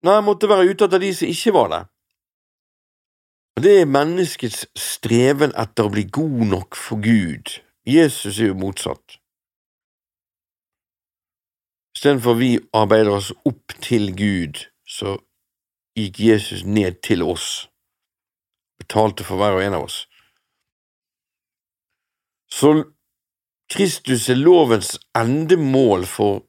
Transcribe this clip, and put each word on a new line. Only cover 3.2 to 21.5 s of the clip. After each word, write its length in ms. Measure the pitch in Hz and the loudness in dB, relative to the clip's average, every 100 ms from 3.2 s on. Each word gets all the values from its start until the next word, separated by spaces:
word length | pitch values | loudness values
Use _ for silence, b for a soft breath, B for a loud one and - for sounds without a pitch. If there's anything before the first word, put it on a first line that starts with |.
| _ _ _ | _ _ _
Og 80 | - | 0
det 120 | 165 196 | 4 6
er 140 | 160 | 6
menneskets 680 | 135 151 175 175 - 120 - - | 2 0 -2 -4 -4 -10 -10 -14
streven 800 | - - - 110 117 127 143 147 | -12 -10 -10 0 2 2 2 0
etter 320 | - 110 - 104 | -2 -6 -2 -2
å 60 | |
bli 100 | 104 95 | -2 -4
god 300 | - 156 127 110 | -4 -4 -2 -2
nok 280 | 92 92 - | -2 -6 -16
for 200 | - 107 | -10 -6
Gud. 600 | 110 113 87 64 - - _ _ - | 0 0 0 -8 -14 -18 _ _ 0
Jesus 540 | 147 156 - 101 101 | 2 2 0 -10 -2
er 100 | 110 | -2
jo 80 | 92 | -2
motsatt. 600 | 95 95 - - _ - _ _ _ _ _ _ _ _ _ _ _ _ _ _ _ _ _ _ _ _ _ _ _ _ _ _ _ | -6 -8 -12 -12 _ -20 _ _ _ _ _ _ _ _ _ _ _ _ _ _ _ _ _ _ _ _ _ _ _ _ _ _ _
I 60 | - | -2
stedet 220 | 147 139 | 0 2
for 100 | 120 | 2
vi 220 | 117 127 120 - | 2 2 0 0
arbeider 400 | 110 104 110 107 | 0 4 4 4
oss 160 | 101 98 - - | 0 -4 -4 -4
opp 300 | 120 - - | -4 -18 -18
til 320 | - 120 101 92 | -2 -2 -2 -2
Gud, 460 | 104 95 80 71 - _ | -2 -2 -6 -10 -20 _
så 320 | - - 98 98 _ _ _ _ _ _ _ | -20 -12 -10 -10 _ _ _ _ _ _ _
gikk 240 | - 101 92 | -10 -10 0
Jesus 440 | 110 107 101 90 92 | 2 2 0 -10 -4
ned 320 | 107 95 87 - | -2 -2 -4 -4
til 160 | 92 | -2
oss, 460 | 85 87 - - - _ _ _ _ _ _ _ _ _ _ _ | -2 -4 -8 -12 -14 _ _ _ _ _ _ _ _ _ _ _
betalte 460 | - 107 110 98 98 | -6 0 0 -2 -8
for 120 | 95 | -2
hver 160 | 104 | 0
og 80 | 95 | 0
en 140 | 98 90 | -2 -4
av 80 | 69 | -8
oss. 140 | - - _ _ _ _ _ _ _ _ _ _ _ _ _ _ | -12 -16 _ _ _ _ _ _ _ _ _ _ _ _ _ _